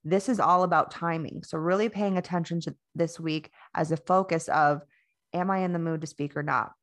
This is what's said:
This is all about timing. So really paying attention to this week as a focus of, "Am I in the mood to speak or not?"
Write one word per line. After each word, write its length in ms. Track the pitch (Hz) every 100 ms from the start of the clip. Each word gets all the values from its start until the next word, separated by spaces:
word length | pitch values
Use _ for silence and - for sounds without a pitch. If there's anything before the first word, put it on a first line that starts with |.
| 151
This 240 | 190 196
is 100 | 226
all 240 | 151 180
about 260 | 180 165 -
timing. 520 | - 170 165 151 -
So 140 | - 160
really 320 | 165 190 220
paying 280 | 202 202 185
attention 440 | - 175 165 170
to 140 | 160 - _ -
this 240 | 165 -
week 320 | 165 156 151 _ - -
as 160 | 160
a 60 | 160
focus 500 | - 185 190 165 -
of, 340 | 156 147 147 - _ _ _ _
"Am 160 | 175 180
I 100 | 190
in 120 | 180
the 60 | 175
mood 220 | 165 160
to 60 | 156
speak 280 | - 147 156
or 80 |
not?" 300 | 147 131 107 _